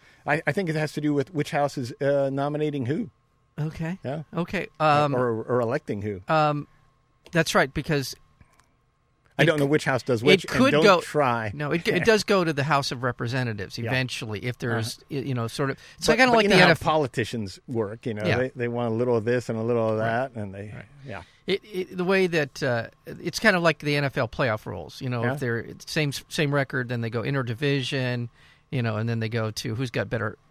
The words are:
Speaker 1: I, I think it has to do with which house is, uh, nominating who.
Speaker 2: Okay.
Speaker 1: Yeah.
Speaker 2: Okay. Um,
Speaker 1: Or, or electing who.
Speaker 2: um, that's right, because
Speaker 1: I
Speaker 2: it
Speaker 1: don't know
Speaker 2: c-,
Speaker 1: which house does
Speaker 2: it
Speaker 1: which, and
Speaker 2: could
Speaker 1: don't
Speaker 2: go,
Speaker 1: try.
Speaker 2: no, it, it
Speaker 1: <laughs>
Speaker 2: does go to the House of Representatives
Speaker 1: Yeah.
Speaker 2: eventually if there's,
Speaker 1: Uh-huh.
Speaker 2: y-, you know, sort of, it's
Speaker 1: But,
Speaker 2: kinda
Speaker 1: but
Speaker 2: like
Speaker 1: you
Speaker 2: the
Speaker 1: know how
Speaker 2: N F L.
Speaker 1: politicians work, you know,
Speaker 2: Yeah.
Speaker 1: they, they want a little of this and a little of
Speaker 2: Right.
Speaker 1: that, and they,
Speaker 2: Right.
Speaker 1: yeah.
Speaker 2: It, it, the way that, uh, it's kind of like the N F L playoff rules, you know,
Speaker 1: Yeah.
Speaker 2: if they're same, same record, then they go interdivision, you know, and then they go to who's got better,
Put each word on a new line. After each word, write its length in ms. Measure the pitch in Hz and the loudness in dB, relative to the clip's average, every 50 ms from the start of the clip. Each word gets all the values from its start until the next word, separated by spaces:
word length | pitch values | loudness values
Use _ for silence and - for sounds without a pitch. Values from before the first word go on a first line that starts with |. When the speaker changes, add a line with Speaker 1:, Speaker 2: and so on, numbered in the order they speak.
| _ - _ _ _ 143 | _ -20 _ _ _ -2
Speaker 1:
I, 140 | 147 160 - | -2 0 0
I 60 | - | -2
think 160 | 139 202 196 160 | -2 -2 -2 -2
it 80 | 156 | -2
has 160 | 156 156 147 - | -2 -2 -2 -4
to 60 | 156 | -2
do 120 | 147 151 147 | -2 0 0
with 200 | 143 135 - - | 0 0 -2 -2
which 180 | 147 147 - | -4 -4 -2
house 260 | - 147 143 147 - 151 | 0 0 0 0 -2 -4
is, 160 | 123 113 147 - | -6 -8 -6 -2
uh, 280 | 143 139 143 139 139 135 135 | 0 2 2 2 2 0 0
nominating 520 | 139 139 147 147 147 151 151 143 143 123 117 | -2 -2 -2 -2 -2 -2 -2 -2 -2 -2 -2
who. 220 | 147 202 226 156 - _ _ _ _ _ _ _ _ - | -2 -2 -4 -6 -10 _ _ _ _ _ _ _ _ -6
Speaker 2:
Okay. 400 | 147 160 151 - 165 160 185 - - | -6 -6 -6 -6 -6 -6 -6 -6 -6
Speaker 1:
Yeah. 200 | 123 139 160 147 - - | -8 -8 -8 -10 -8 -6
Speaker 2:
Okay. 320 | 165 175 - - 185 - - - _ | -6 -4 -4 -4 -6 -6 -6 -4 _
Um, 360 | 156 156 147 147 151 143 139 | 2 4 4 4 4 2 2
Speaker 1:
Or, 260 | 123 127 120 113 110 110 | 0 0 0 0 -2 -2
or 180 | - 120 123 | 0 0 0
electing 400 | 120 113 120 156 - - 123 101 | 2 0 -2 -4 -4 -4 -6 -4
who. 200 | 98 107 101 90 - - | -4 -6 -6 -8 -4 0
Speaker 2:
um, 400 | 160 156 151 151 147 147 143 - _ _ _ _ _ _ _ _ _ _ _ - | 2 4 4 4 2 0 -4 -10 _ _ _ _ _ _ _ _ _ _ _ -2
that's 240 | - 165 160 - - | 0 0 0 4 4
right, 180 | 202 160 135 - | 2 2 2 0
because 400 | 160 143 - 156 143 131 - - - _ _ _ _ - _ _ _ _ _ _ _ _ _ _ _ _ _ _ _ _ _ _ - | -4 -2 0 0 0 0 -4 -8 -14 _ _ _ _ -20 _ _ _ _ _ _ _ _ _ _ _ _ _ _ _ _ _ _ 2
Speaker 1:
I 40 | 143 | 4
Speaker 2:
it 20 | |
Speaker 1:
don't 120 | 165 160 151 | 4 4 4
know 60 | 139 | 2
Speaker 2:
c-, 40 | 139 | 2
Speaker 1:
which 160 | 151 147 - | 2 2 2
house 180 | 147 135 120 - | 2 0 0 0
does 180 | - 123 110 | 0 0 2
Speaker 2:
it 40 | 117 | 6
Speaker 1:
which, 180 | 147 147 185 - | 6 6 6 6
and 60 | - - | 0 0
Speaker 2:
could 180 | 135 - 269 | 2 4 4
Speaker 1:
don't 120 | 285 147 160 | 6 6 8
Speaker 2:
go, 180 | 208 185 170 | 8 8 6
Speaker 1:
try. 500 | - - - 151 143 127 120 117 110 104 104 | 4 0 0 2 2 2 2 0 0 -4 -4
Speaker 2:
no, 160 | 143 151 143 | -4 -4 -2
it, 160 | 151 170 - 226 | -2 -2 0 0
it 160 | 151 175 170 | 0 2 4
Speaker 1:
<laughs> 0 | |
Speaker 2:
does 180 | 226 214 214 - | 4 4 4 4
go 200 | - 202 190 175 | 2 2 2 2
to 80 | 160 151 | 2 0
the 100 | 139 135 | 0 0
House 280 | 151 151 139 139 - | 2 2 2 0 -2
of 100 | 147 123 123 | -4 -4 -2
Representatives 760 | 123 117 - 120 117 127 131 127 120 110 101 92 - - - | -4 -2 -2 -4 -2 -2 -2 -2 -2 -4 -6 -8 -10 -8 -8
Speaker 1:
Yeah. 80 | 117 113 | -4 -2
Speaker 2:
eventually 540 | 123 127 131 120 - - 127 110 107 98 90 | 0 0 0 -2 -4 -8 -8 -8 -8 -6 -6
if 140 | 123 120 - | -6 -6 -6
there's, 380 | - 120 113 110 110 120 - - | -4 -4 -2 -2 -2 -4 -8 -10
Speaker 1:
Uh-huh. 80 | - _ | -12 _
Speaker 2:
y-, 80 | 160 139 | -8 -6
you 140 | 120 139 127 | -4 -4 -4
know, 140 | 123 117 117 | -4 -4 -4
sort 220 | - - 147 135 | -4 -4 -4 -4
of, 60 | 147 - - - - - | -4 -6 -12 -20 -14 -4
it's 100 | - - | 2 2
Speaker 1:
But, 100 | 226 226 | 4 6
Speaker 2:
kinda 140 | 262 254 | 6 6
Speaker 1:
but 60 | 233 226 | 6 4
Speaker 2:
like 60 | 208 | 4
Speaker 1:
you 60 | 202 | 6
Speaker 2:
the 60 | 208 | 6
Speaker 1:
know 60 | 185 | 6
how 40 | 180 175 | 6 6
Speaker 2:
N 40 | |
F 100 | 160 - - | 6 4 2
L. 80 | 170 | 2
Speaker 1:
politicians 680 | 156 156 147 127 - - 113 - - 117 107 95 - - - - | 2 2 2 0 0 -2 -4 -2 -4 -6 -6 -8 -10 -14 -14 -6
work, 380 | 127 113 107 98 110 113 - | -4 -4 -4 -4 -6 -8 -8
you 80 | 127 110 | -8 -6
know, 120 | 104 107 | -2 0
Speaker 2:
Yeah. 120 | 104 104 107 | 0 0 0
Speaker 1:
they, 140 | 127 131 - | 0 -2 -4
they 120 | 127 120 120 | -4 -4 -4
want 240 | 120 120 120 117 | -2 -2 -2 0
a 40 | 113 | 0
little 200 | 113 123 123 120 | 0 2 2 2
of 80 | 117 104 | 2 2
this 220 | 120 123 123 - - | 2 0 0 0 -2
and 80 | 117 110 | -4 -4
a 40 | 113 | -2
little 260 | 117 123 117 113 110 110 | 0 0 2 2 2 0
of 60 | 110 | 0
Speaker 2:
Right. 60 | 110 | 0
Speaker 1:
that, 260 | 113 113 120 131 135 120 | 0 0 -2 -2 -4 -6
and 180 | 120 104 98 95 | -8 -10 -8 -10
they, 180 | 101 104 107 101 | -12 -12 -12 -14
Speaker 2:
Right. 100 | - - - 143 143 135 139 | -16 -18 -18 -20 -20 -14 -14
Speaker 1:
yeah. 140 | 101 92 87 - _ _ _ - | -12 -12 -14 -16 _ _ _ -4
Speaker 2:
It, 140 | 190 - - | -4 -4 -4
it, 340 | 214 208 180 185 - 185 180 | -8 -8 -8 -8 -8 -6 -4
the 60 | 180 | 0
way 240 | 175 196 190 185 180 | 2 4 4 4 2
that, 340 | 165 160 147 139 - - | 2 0 0 0 -2 -4
uh, 260 | 156 135 120 117 113 - - _ _ - | -2 0 0 -2 -2 -6 -12 _ _ -16
it's 320 | 151 - - 170 - - | -14 -8 -8 -8 -6 2
kind 160 | - 220 190 | 2 4 4
of 80 | 175 170 | 4 4
like 160 | 165 156 - | 2 2 2
the 160 | - 147 147 | 0 0 0
N 80 | 147 143 | 0 0
F 140 | 135 - 139 | 0 0 -2
L 100 | 123 110 | -2 -2
playoff 380 | - - 147 120 107 107 - | -2 -2 0 0 0 -2 -4
rules, 360 | 120 104 90 78 - - - | -8 -10 -10 -10 -12 -12 -10
you 80 | 135 127 | -6 -4
know, 140 | 123 120 113 | -4 -2 -2
Speaker 1:
Yeah. 100 | 123 135 | -2 -2
Speaker 2:
if 60 | 143 | -2
they're 260 | 135 120 117 117 - - - - - | -2 -2 -2 -4 -6 -8 -14 -16 -14
same, 260 | - - 170 151 143 | -6 -2 -2 0 0
same 420 | 131 - - - - - 156 143 143 | -2 -6 -10 -8 -4 -2 0 0 2
record, 360 | 143 135 - - 131 127 117 | 0 0 0 -2 -4 -4 -4
then 120 | 127 117 | -4 -4
they 80 | 117 113 | -4 -4
go 140 | 107 120 110 | -4 -4 -2
interdivision, 1040 | 135 139 139 127 117 117 113 151 143 139 139 127 - 151 135 127 127 123 120 120 120 - _ - - _ _ _ _ | -2 -2 -2 -2 -4 -4 -2 0 0 0 0 -2 -2 -4 -2 -2 -2 -2 -4 -6 -8 -10 _ -20 -20 _ _ _ _
you 120 | - 131 | -4 -2
know, 160 | 117 113 107 107 | -2 -2 -2 -2
and 100 | 110 117 | -2 -2
then 100 | 117 113 | -2 -2
they 80 | 113 110 | -4 -2
go 200 | 113 117 110 107 | -2 -2 -4 -4
to 240 | 107 - - - 110 | -6 -6 -6 -6 -4
who's 160 | 107 135 120 | -4 -6 -4
got 180 | - 123 110 110 | -4 -4 -4 -4
better, 280 | 123 113 107 107 - - _ _ | -4 -4 -4 -6 -8 -10 _ _